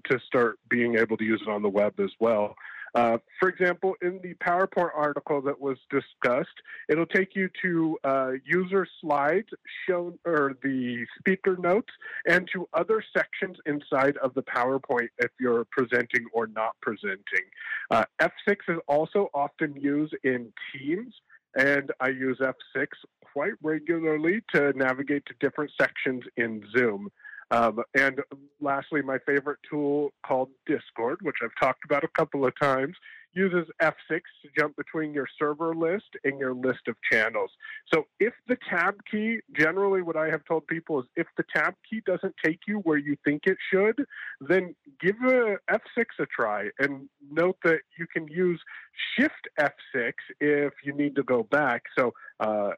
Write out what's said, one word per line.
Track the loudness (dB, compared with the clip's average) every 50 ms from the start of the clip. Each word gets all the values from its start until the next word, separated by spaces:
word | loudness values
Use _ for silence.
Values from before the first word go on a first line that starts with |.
| -2 0
to | 0 0 0
start | 0 2 2 2 2 0 -4 _ -2
being | 0 0 2 2 2
able | 2 2 2 0 0
to | 0
use | 0 0 0
it | 0 -2
on | -2 0 0
the | 0
web | 2 2 2 2 2 0
as | -2 -4 -2 0
well. | 2 2 4 2 0 -2 -4 -10 -18 -16 -16 -16 -10 -2 0
Uh, | 2 2 4 2 0 -2 _ -4 0
for | 0 0
example, | 2 2 0 0 2 0 -2 -2 -2 -2
in | -2 -4 -4 -4 -8
the | -12 -10
PowerPoint | -4 -2 0 2 2 2 2 2 0 0 0 0
article | 0 0 0 0 -2 -2 -2 -2 0
that | 0 -2 -2 -2
was | -2 -4 -4 -4 _ -4
discussed, | -2 -2 -2 -4 _ _ 0 2 2 2 0 -4 -8 -16 -20 -18 -18 -8 -2 0
it'll | 2 2 2
take | 2 2 2 0 0 0
you | -2 -2 -2 -2 -4
to, | -2 0 2 2 2 0 0 -2 -2
uh, | 0 0 0 0 0 -4 -6 -2
user | 0 0 0 2 2 2 0 0 0 -4 -8
slides | -2 0 0 2 2 2 2 0 0 -4 -8 -18 _ -16 -14 -6 -2
shown, | -2 -2 0 -2 -4 -8 -8 -4
or | 0 2 2 2 0 0 -4 -4
the | -2 -2 -2 -2 -2 -4 -6 -8 -10 -12 -4
speaker | 0 0 0 2 2 0 0 2
notes, | 2 2 2 2 0 -2 -10 -18 -16 -14 -12 -4 0
and | 2 2 2 2 0 -4
to | -6 -6 -2 -2
other | -2 0 2 0 0 -2 -2 -2
sections | -2 -2 -2 -4 -8 -8 -8 -8 -6 -6
inside | -4 -4 -4 -4 -2 2 4 4 4 2 2
of | -2 -2 -2
the | -4 -4
PowerPoint | -2 0 0 2 2 0 -2 -2 -2 0 0 -2 -2 -2 -2
if | -2 -2 -2 0
you're | 0 2 2 2 0 0
presenting | 0 0 0 2 2 0 0 0 -2 -4 -4 -4
or | -2 -2 -2 -2
not | -2 -4 -4 -4 -4 _
presenting. | -6 -6 -6 -4 -4 -6 -6 -6 -6 -4 -4 -4 -4 -4 -8 -14 -10 -10 -8 -8 -2 0
Uh, | 2 2 2 0 _ 0
F | 0 0 0 -2 -2 -2
six | -2 0 -2 -4
is | -4 -4 -2 0
also | 0 0 0 0 0 0 0 0 0
often | -2 -2 -2 -2 -4 -4 -4 -4
used | -2 -2 0 0 0 0 -2 -4 -2 0
in | 0 0 0 -4 -10 -14 -16 -16 -14 -14
Teams, | -8 -4 -4 -4 -4 -4 -8 -16 _ _ _ -20 -20 _ _ 0 2
and | 4 4 4 2 0 -2 -4 -2
I | -2 -2
use | -2 0 -2 -2 0 0
F | -2 -2 -2 -6 -12 -8 -6
six | -4 -4 -4 -6 -12 -20 -20 _ _ _ -10 -6
quite | -4 -4 -4 -4 -4
regularly | -2 -2 -2 -2 0 -2 -2 0 0 0 0 0 2 0 0 0 -2 0 2
to | 4 4 4
navigate | 2 2 2 0 0 0 -2 -2 -2 -2 -4
to | -6 -4 -2
different | -2 -2 0 -2 -4 -4 0 0
sections | 0 0 0 -2 -2 -2 -2 -4 -6 -8 -4 -4
in | -4 -4 -4 -8 -8 -2 2
Zoom. | 2 2 2 2 -2 -6 -12 -14 _ -20 -20 -18 -18 -6 0
Um, | 2 2 4 2 2 0 -4 0 2
and | 2 2 2 2 -2 -6 -8 -12 -20 -20 -20 _ _
lastly, | -4 -2 -2 -2 -2 -2 -2 -2 -2
my | -2 -4 -2
favorite | 0 0 0 0 0 -2 -6 -8 -10 -8
tool | -4 -2 0 0 0 0 0 -2 -6 _ -4
called | -2 0 0 0 -2 -6 _ _
Discord, | -2 -2 -2 -4 -8 -6 -4 -4 -2 -2 -4
which | -4 -4 -4 -4 -6
I've | -6 -2 0
talked | 0 0 0 -2 -2
about | -2 0 0 0
a | 0
couple | 0 0 0 0 0 0 0
of | 0 0 2
times, | 2 2 2 2 0 -2 -6 -10 -20 -20 -20 -20 -20 _ -2
uses | 0 0 2 2 0 -2 -2 -2 0
F | 0 0 0 -2 -6 -6
six | -6 -6 -6 -10 -18 _
to | -20 -4 -2 0
jump | 0 0 -2 -6
between | -10 -6 -6 -4 -4 -2 -2
your | -4 -4 -6 -4 -2
server | -2 -2 -2 -2 -2 -4 -2
list | 0 0 0 0 -2 -4 _ -12 -4 -2
and | -2 -2 -2
your | -2 -4 -2
list | 0 0 0 0 -2 -4 -8
of | -6 -4 -2 0
channels. | 2 2 2 2 0 -2 -2 -4 -6 _ -18 -16 -16 -16 -4 0 0
So | 0 0 -2 _ -2
if | -2 -2 -2 -4 _ -2
the | -2 -2 -2 -2
tab | -2 0 0 0 -2 -4 -6 -6
key, | -4 -2 -2 -2 -4 -4 -8 -6 0
generally | 2 2 2 4 2 2 2 2 2
what | 0 -2 -2
I | -2 0 0
have | -2 -2 -2
told | -2 -2 -2 -2 -2
people | -6 -6 -4 -2 -2 -2
is | -2 -4 _ -4
if | -4 -4 _
the | -6 -6 -2 0
tab | 0 0 0 -2 _ _ -10
key | -10 -6 -2
doesn't | -2 -2 -2 -2 -6 -4 -2 -2
take | -2 -2 -2 -4
you | -4 -4 -2
where | 0 2 2 2
you | 0 -2 -4 -2 0
think | 0 0 2 2
it | 0 0 0 0 0
should, | 2 2 4 2 2 0 -4 -6 -8 -14 -14 -14 -14 -8
then | 0 2 2 2 2 0 -6 -16 _ -20 -10 -2
give | 0 0 0 2 2 4
a | 4 4 4 2 0 -2 -2 -2
F | -2 -2 -2 -4 -4
six | -4 -4 -2 -4 -6
a | -6
try, | -4 -2 -2 0 0 0 -2 -4 -6 -2 -2
and | -2 -2 -2 -6 -14 -18 _ _ -20 -6
note | -2 0 2 2 0 2 2
that | 2 2 2 0 _ _ -12
you | -10 -8
can | -6 -6 -8 -4
use | -2 0 2 2 2 0 -6 -12 -18 -18 -20 -16 _ -10 -8 -4 0 2
Shift | 0 0 0 -6 -14 -6 -2 0
F | 0 0 0 -4 -10 -6 -4
six | -2 -2 -2 -4 -8 -12 -16 -6 0
if | 2 2 4 2 2 0 -4 -6 -8
you | -6 -2
need | 0 0 0 0 0
to | 2
go | 2 2 2 2
back. | 2 2 2 4 2 0 0 -4 -4 0 0
So, | 0 0 0 -4 -12 -18 -8 -4
uh, | -2 0 0 0 0 -2 -2